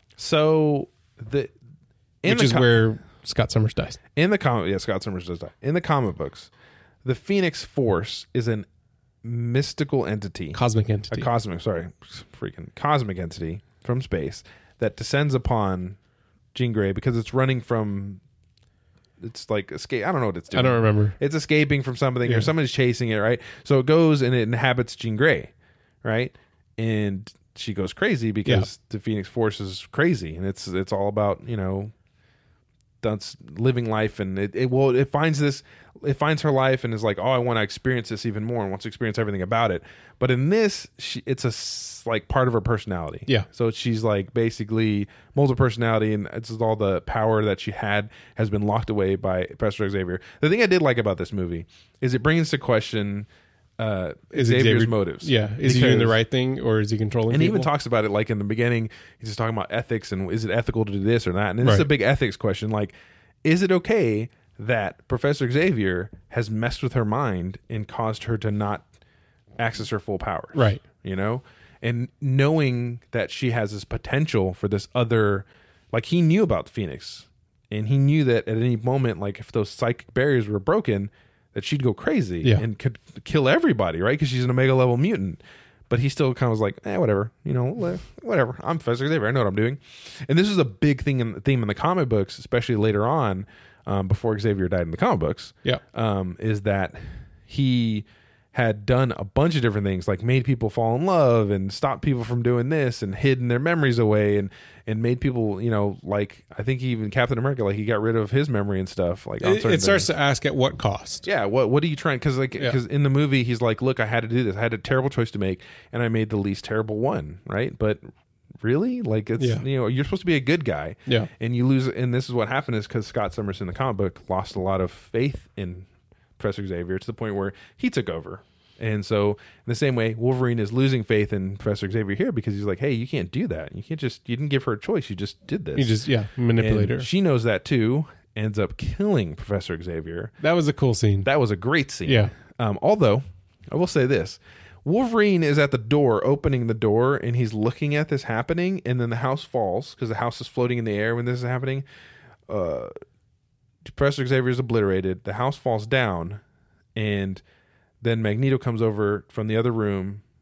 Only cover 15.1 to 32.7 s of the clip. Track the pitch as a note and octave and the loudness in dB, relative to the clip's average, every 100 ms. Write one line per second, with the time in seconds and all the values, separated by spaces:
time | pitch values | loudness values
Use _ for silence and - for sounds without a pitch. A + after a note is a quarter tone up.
15.1 | C#3 D3 C3 - A#2 G2 F#2 F2+ G2+ _ | 0 2 0 0 0 0 -2 -6 -12 _
16.1 | _ _ _ _ - B2 A2 G2 F#2+ C3+ | _ _ _ _ -4 -2 0 0 0 -2
17.1 | A#2 - C3 C3 C3 - A2+ G#2+ G2 G2 | -2 -2 0 0 -2 -2 -2 -2 -4 -8
18.1 | F#2 _ _ _ _ _ _ _ _ _ | -14 _ _ _ _ _ _ _ _ _
19.1 | _ A2+ - - G#2+ F#2+ - - B2 A2 | _ -16 -14 -4 -4 -4 -10 -6 -4 -2
20.1 | D#3+ A2 E2+ - C3+ B2+ A#2 A2 G#2 G#2 | 0 -2 -4 -2 2 4 4 4 4 2
21.1 | - C#3+ D#3 - D3+ D3 C#3+ C3 A#2 C3+ | 0 -2 -2 2 2 4 2 -2 0 0
22.1 | B2 A#2+ A2+ A2 D#3+ C3 - B2 A#2+ A#2 | 2 2 2 2 2 0 2 2 2 0
23.1 | G#2+ A2 A#2+ - - - C#3 C3 D#3+ E3 | 0 2 0 -4 -18 2 2 6 6 6
24.1 | D3 B2 B2 A2 A#2 C3 B2 A#2 - A#2 | 4 4 2 2 2 2 2 -2 -4 -4
25.1 | G#2+ D#3 E2+ - _ _ _ _ _ A#2 | 2 2 2 -2 _ _ _ _ _ -4
26.1 | A2 B2 - _ _ _ - A2+ G#2+ G#2 | -2 -2 -8 _ _ _ -6 -2 0 -2
27.1 | F#2+ G#2+ - _ - - G2 F#2+ - G#3 | -4 -10 -20 _ -12 -8 -4 -6 -2 0
28.1 | D3 A2+ G#2 A2+ A2+ - - _ G#2+ A2+ | 0 0 -2 2 2 2 -8 _ -8 -4
29.1 | G#2+ F#2+ A#2+ A2 - G2 G2 - - E3+ | -4 -4 -2 -2 -2 -8 -10 -6 0 2
30.1 | B2+ E2 E2 F#2+ - F#2+ F2+ F#2+ G2 G2+ | 2 -4 -6 -6 -6 -4 -4 -2 -2 -2
31.1 | G#2 G2+ - A#2 A2 F#2+ G2 G#2+ - _ | 0 0 -2 -6 -6 -4 -4 -8 -14 _
32.1 | _ _ _ _ _ _ | _ _ _ _ _ _